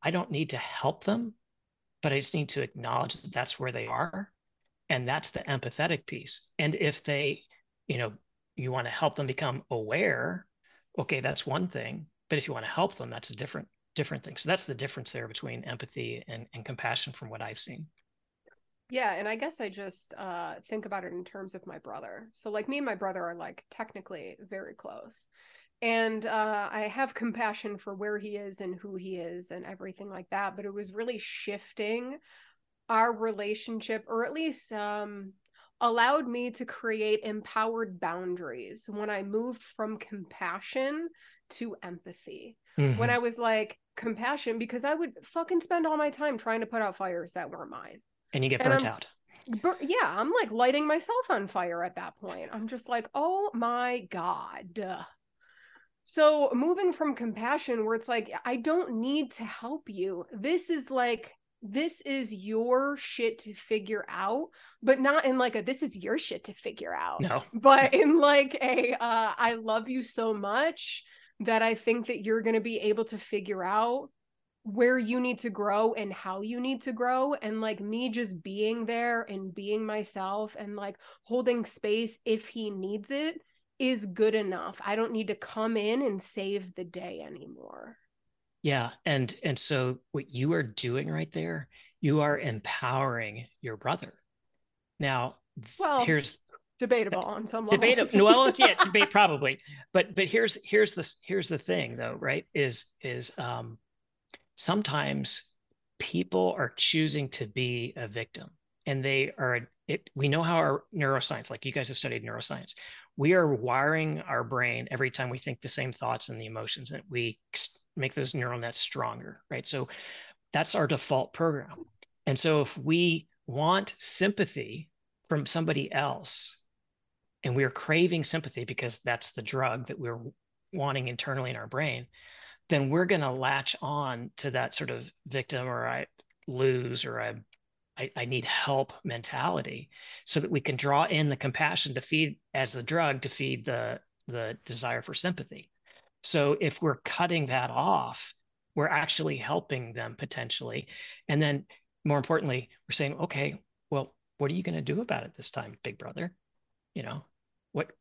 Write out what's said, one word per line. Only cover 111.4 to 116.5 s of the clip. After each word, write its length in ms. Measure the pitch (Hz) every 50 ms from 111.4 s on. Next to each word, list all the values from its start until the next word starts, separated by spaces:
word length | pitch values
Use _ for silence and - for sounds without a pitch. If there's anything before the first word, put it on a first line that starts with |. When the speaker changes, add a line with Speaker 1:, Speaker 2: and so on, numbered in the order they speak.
| 107 -
Speaker 1:
like, 140 | 117 - -
you 80 | 135
guys 160 | - 143 127 -
have 80 | 123
studied 260 | - - 127 120 110
neuroscience, 520 | 110 113 113 117 - - 135 - - - - - - - - - - _ -
we 160 | - 139 160
are 220 | 185 185 165 147 135
wiring 640 | 107 123 123 120 135 139 151 160 160 156 156 151 156
our 240 | - - 123 123 117
brain 440 | 117 131 123 123 120 117 117 123 -
every 200 | 131 123 135 127
time 200 | - - 127 123
we 80 | 120 123
think 220 | - 147 123 -
the 80 | - 131
same 240 | - 139 127 131
thoughts 360 | 120 - 123 117 117 113 - -
and 120 | 110 113
the 60 | 113
emotions, 440 | 110